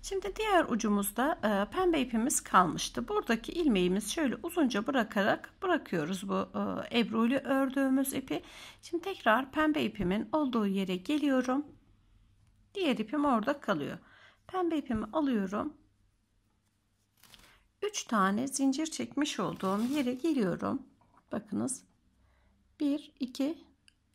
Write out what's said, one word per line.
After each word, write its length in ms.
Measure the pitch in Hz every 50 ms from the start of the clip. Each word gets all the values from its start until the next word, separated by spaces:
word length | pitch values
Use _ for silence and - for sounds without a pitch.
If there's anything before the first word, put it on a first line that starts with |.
Şimdi 340 | - - 392 392 - 403 381
diğer 280 | - 440 427 403 339 311
ucumuzda, 720 | - - 214 - 214 208 202 202 202 - - 254 294 349 - -
e, 320 | 208 208 196 202 208 -
pembe 240 | 330 381 359 330 285
ipimiz 400 | 254 247 233 226 226 285 302 -
kalmıştı. 680 | - - - 196 180 160 147 160 - - - 247 240 -
Buradaki 440 | 415 415 415 - 233 226 - -
ilmeğimiz 580 | - 339 349 294 220 185 180 180 185 202 220 -
şöyle 260 | - 339 311 262 - -
uzunca 440 | - 339 - 359 311 240 - 202 220
bırakarak 680 | - 269 269 220 214 - 214 196 - 285 311 - - - _
bırakıyoruz 680 | - 370 349 294 - - - 170 147 156 190 185 202 196
bu, 200 | 190 190 196 - - 208 202 202 185 - - -
e, 60 | - 233
Ebru 280 | 233 - 208 226 226
ile 120 | 233 269 269
ördüğümüz 760 | - - 269 269 269 269 269 277 269 269 262 269 269 269
ipi. 300 | 269 277 262 - 302 339 - - - - - - - -
Şimdi 200 | - - - 339
tekrar 500 | 339 392 381 - - 240 214 240 262 262
pembe 300 | - 311 311 311 302 -
ipimin 460 | - 214 - - 190 175 185 214 - -
olduğu 340 | - 311 302 262 247 240 214
yere 300 | 196 190 196 196 185 185
geliyorum. 680 | 180 180 - 294 302 294 285 262 254 247 254 254 277 294 - - - _ _ - _ _ _ _ - - _ _ _ _ _ _ _ _ _ _
Diğer 240 | 403 370 302 240 185
ipim 260 | 220 - - 294 285
orada 360 | 294 254 220 214 - 294 285
kalıyor. 380 | - - 202 151 139 - - 180 - - - - - - _ _ _
Pembe 300 | - - 381 359 339 330
ipimi 300 | 294 277 - 233 214 214 220
alıyorum. 600 | - 311 302 277 247 214 196 185 196 208 - 302 - - _ _ _ _ _ _ _ _ _ _ _ _ _ _ _ _ _ _ _ _ _ _ _ _ _ _ _ _ - - - - - - - _ _ _ _ _
Üç 220 | - 415 427 - -
tane 440 | - 240 214 190 190 196 214 254 277
zincir 380 | 269 - 269 269 262 277 320
çekmiş 540 | 320 - - 240 233 - 277 294 294 - -
olduğum 420 | 196 - 165 - - 190 196 202
yere 320 | 226 247 277 302 269 247 254
geliyorum. 680 | 254 - 330 311 269 208 180 165 - - 196 214 277 - - _ _ _ _ _ - _ _
Bakınız. 520 | - - - - - 101 113 277 - - - _ _ _ _ _ _ _ _ _ _ _ _ _ _ _ _ _ _ _
Bir, 320 | 311 285 277 302 302 - _ _
iki, 500 | 262 247 254 - 269 285 330 - - - _ _ _ - _ _ _ _ _